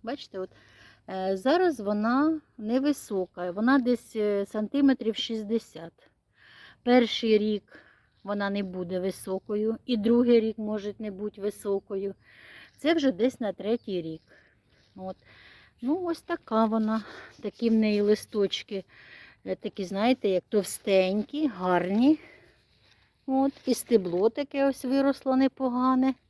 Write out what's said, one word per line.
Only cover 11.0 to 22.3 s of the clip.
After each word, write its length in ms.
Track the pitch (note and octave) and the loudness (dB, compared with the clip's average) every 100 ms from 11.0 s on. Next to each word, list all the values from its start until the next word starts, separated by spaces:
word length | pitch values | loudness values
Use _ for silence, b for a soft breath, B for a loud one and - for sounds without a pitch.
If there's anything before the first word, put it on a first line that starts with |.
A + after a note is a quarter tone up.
| G#3+ | -10
бути 300 | F#3+ G#3 G#3 | -8 -10 -6
високою. 760 | G3+ G3+ G#3 G3 _ G3 G3 G3 B B B B B _ | -6 -6 -4 -4 _ -8 -8 -10 B B B B B _
Це 160 | C#4+ | 0
вже 180 | E4 C#4 | 2 2
десь 280 | F3+ A#3+ - | 2 -2 0
на 140 | G#3+ | -6
третій 480 | F#3+ G3 A#3 - F#3 | -6 -4 -4 -4 -6
рік. 200 | D#3+ D#3+ _ b b b _ _ _ - | -6 -12 _ b b b _ _ _ -14
От. 220 | F#3 F#3 b b b b b b | -12 -12 b b b b b b
Ну, 220 | A#3+ E4 | -4 -2
ось 180 | F4 E4 | -2 -6
така 440 | - E4+ - A3 A3+ | -6 -8 -2 0 2
вона, 380 | A3 G#3+ A3 G3+ B B B | 0 0 -2 -6 B B B
такі 280 | G#3+ - A#3 | -12 -4 2
в 40 | |
неї 280 | A3 G#3+ G#3 | 4 4 2
листочки, 840 | G#3 G#3+ - A3 G3 - - G3 - B B B B B F#3+ | 2 2 0 -2 -2 -2 -8 -12 -12 B B B B B -10
е, 100 | F#3+ | -8
такі, 300 | G#3+ - F#3 | -8 -8 -8
знаєте, 440 | F#3+ A3+ B3+ G#3 | -2 0 2 2
як 140 | F#3 - | 0 0
товстенькі, 1000 | G#3+ F#3+ - - F#3+ F#3 G3+ G3+ C#4+ D#4 | -2 -2 -6 2 2 4 0 -4 -2 -4
гарні. 720 | F#3+ F#3 F3+ F3 G3+ B3+ D#4 b | -2 2 2 2 2 4 4 b